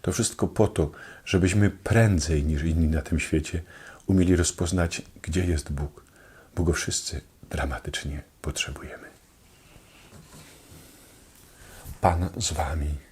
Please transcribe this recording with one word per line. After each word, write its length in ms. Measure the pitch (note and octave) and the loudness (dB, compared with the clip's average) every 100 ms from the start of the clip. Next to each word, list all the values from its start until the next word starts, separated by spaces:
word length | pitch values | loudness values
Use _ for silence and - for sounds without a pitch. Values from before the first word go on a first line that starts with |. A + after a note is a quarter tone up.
to 100 | - | -2
wszystko 360 | E2+ A2 - G2 | 0 -2 0 -2
po 200 | - G#2 | 2 2
to, 240 | - D2+ - - - - | 4 -2 -4 -18 -18 0
żebyśmy 440 | F#2+ F2+ G#2 G#2 | 2 4 4 4
prędzej 720 | - - A2+ A2+ F2+ D2+ D#2 | 2 2 4 6 4 2 0
niż 200 | D2+ D2 | 2 0
inni 240 | E2 E2 D#2+ | 0 2 2
na 140 | D#2 | 2
tym 180 | - D#2 | 0 -2
świecie 420 | - D#2 D#2 E2+ - - - - - | 0 -2 0 -8 -8 -18 -20 -10 2
umieli 300 | F#2+ F2+ F2 | 4 6 4
rozpoznać, 680 | E2+ - E2+ F#2 E2+ - - - | 2 0 -2 2 0 -2 -12 -14
gdzie 240 | - E2 F2+ | -4 -2 0
jest 260 | D#2 - | -2 -2
Bóg, 320 | C#2+ D2 - - - - - - - | -6 -6 -8 -20 -20 -20 -20 -12 -2
bo 80 | |
Go 100 | F2 | 0
wszyscy 480 | - - - - D#2 - _ - | 0 -2 -6 -6 -10 -12 _ -10
dramatycznie 680 | C2+ C#2 C#2 - - C#2+ D2 - _ | -6 -4 -6 -8 -8 -8 -8 -12 _
potrzebujemy. 680 | D2+ - - C#2 - - - - _ _ - - - - - - - - - - - - - - - - - - - - - - - - - - | -8 -6 -6 -8 -14 -16 -18 -20 _ _ -20 -20 -20 -20 -20 -20 -20 -20 -20 -20 -20 -20 -20 -20 -20 -20 -20 -20 -20 -20 -20 -20 -20 -18 -16 0
Pan 280 | F#2 E2+ F2 - | 2 2 -2 -2
z 160 | - | -4
wami. 420 | D#2 D2 D#2 D2 C#2+ - | -2 -2 -2 -4 -6 -10